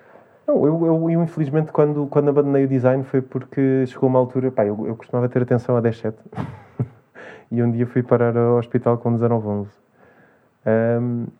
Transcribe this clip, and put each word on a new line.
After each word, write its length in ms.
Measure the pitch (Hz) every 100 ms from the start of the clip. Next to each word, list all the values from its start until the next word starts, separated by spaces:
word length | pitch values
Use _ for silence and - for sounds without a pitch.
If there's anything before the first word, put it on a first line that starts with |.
| _ - _ _ -
Não, 200 | 285 143
eu, 200 | 165 165
eu, 240 | 160 165
eu, 120 | 165
infelizmente, 480 | 165 160 143 151 151
quando, 340 | - 147 147 139
quando 220 | 147 143
abandonei 340 | 143 143 139
o 40 | 139
design 360 | 135 127 135
foi 160 | 131 135
porque 640 | 131 131 - - 135 131 131
chegou 220 | - 135
uma 100 | 127
altura, 320 | 123 131 127
pá, 140 | 123
eu, 220 | 104 104 110
eu 100 | 113
costumava 320 | - 123 123
ter 140 | 127
atenção 340 | 120 120 - 123
a 40 |
dez 180 | 113 110
sete. 200 | 110 - -
<laughs> 600 | - - - - - - - _ - - - -
E 80 | 117
um 80 | 120
dia 160 | 117 123
fui 160 | 127
parar 320 | 123 120 120
ao 220 | 117 117 120
hospital 400 | 117 120 117 117
com 160 | 120
dezanove 340 | 117 117 117 107
onze. 240 | 104 101 _ _ _ _ _ _ _ _ _
Ahm, 640 | - 113 113 117 123 120 120